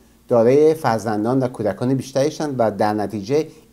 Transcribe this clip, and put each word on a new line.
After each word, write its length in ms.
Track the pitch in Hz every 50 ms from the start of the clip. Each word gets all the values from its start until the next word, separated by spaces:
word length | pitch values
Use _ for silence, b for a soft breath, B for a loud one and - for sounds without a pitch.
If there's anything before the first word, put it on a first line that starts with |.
| b b b b b
دارای 460 | - 120 117 113 123 135 143 151 156 156
فرزندان 680 | 160 - 123 113 110 101 113 107 107 107 110 113 135
و 80 | 131
کودکان 460 | 120 131 - 104 101 95 - 127 127 135
بیشتریشن 640 | 135 - - - 131 139 156 151 - 156 147 131
و 160 | 123 113 107
در 220 | 104 98 110 107 104
نتیجه 540 | 107 101 95 113 107 95 110 139 156 151 B B B B B